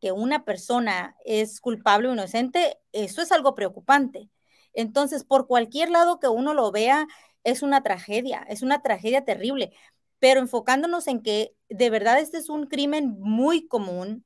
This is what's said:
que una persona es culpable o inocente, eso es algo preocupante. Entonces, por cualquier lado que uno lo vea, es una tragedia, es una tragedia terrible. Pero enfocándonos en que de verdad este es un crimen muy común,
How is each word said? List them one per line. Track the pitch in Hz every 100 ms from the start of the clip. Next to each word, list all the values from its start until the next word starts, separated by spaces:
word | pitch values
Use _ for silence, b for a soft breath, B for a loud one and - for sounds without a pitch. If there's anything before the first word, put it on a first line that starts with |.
que | 190
una | 190 240 294
persona | 294 190 - 240 226 185 185 - -
es | 214 214 -
culpable | 247 220 220 208 254
o |
inocente, | 233 190 226 254 349 330 - _
eso | 214 196 208
es | 330
algo | 339 269
preocupante. | 269 190 190 - 285 262 202 208 _ _ _ _
Entonces, | - 220 254 285 277
por | - 269 262
cualquier | 247 226 269 339
lado | 339 339 339
que | 262
uno | 226 277
lo | 302 214
vea, | 208 233 294 302 B B _
es | - 262
una | 285 277
tragedia, | 269 180 190 214 254 - -
es | 208
una | 254 285
tragedia | 277 190 220 269
terrible. | 269 190 220 277 180 b b _ _ _
Pero | 262 269
enfocándonos | 247 240 233 269 339 349 330
en | 240
que | 220 208 220 _ -
de | 202 240
verdad | 220 214 262
este | 311 330
es | 311
un | 302 285
crimen | 285 285 302 277 196
muy | 202 220 277 339 330
común, | 233 196 180 190 220